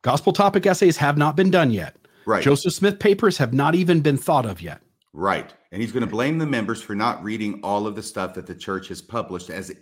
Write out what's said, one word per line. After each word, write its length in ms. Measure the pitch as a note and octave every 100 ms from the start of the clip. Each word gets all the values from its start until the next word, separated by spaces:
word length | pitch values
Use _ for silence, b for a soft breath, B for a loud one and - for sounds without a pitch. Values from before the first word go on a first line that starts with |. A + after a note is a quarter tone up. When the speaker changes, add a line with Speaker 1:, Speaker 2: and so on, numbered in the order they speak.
Speaker 1:
Gospel 320 | B2 C#3+ -
topic 320 | F#3 G3+ G3 F#3+
essays 320 | F#3 F3+ E3
have 180 | D3 D3
not 180 | D3+
been 160 | D3+ F#3+
done 200 | F#3 C#3
yet. 260 | G#2 D2+ - b b G#2+
Speaker 2:
Right. 160 | G2+
Speaker 1:
Joseph 320 | C3+ C#3+ F3+
Smith 240 | - G3 G3+
papers 400 | G#3+ G3 G#3+ -
have 160 | B2
not 200 | C3 C#3+
even 280 | F3 F3 E3
been 160 | D3 C#3
thought 260 | - D3
of 160 | A2+ F2+
yet. 220 | E2+ - _ _ _
Speaker 2:
Right. 400 | D2 F#2+ E2 - _ _
And 80 | F#2+
he's 120 | A2+
gonna 140 | B2 A2+
blame 300 | G#2+ C3+ D#3+
the 80 | D#3
members 360 | B2 G#2 A2
for 120 | -
not 300 | G#2 A#2 -
reading 360 | G2 A2 G#2 F#2+
all 240 | F#2 G#2 G#2+
of 80 |
the 80 | G#2
stuff 320 | G2+ - F#2
that 120 | F#2 E2+
the 80 |
church 340 | F2 - F#2+ F#2
has 120 | E2+
published, 480 | - A2+ F2+ F2+ -
as 260 | F2 F#2+ -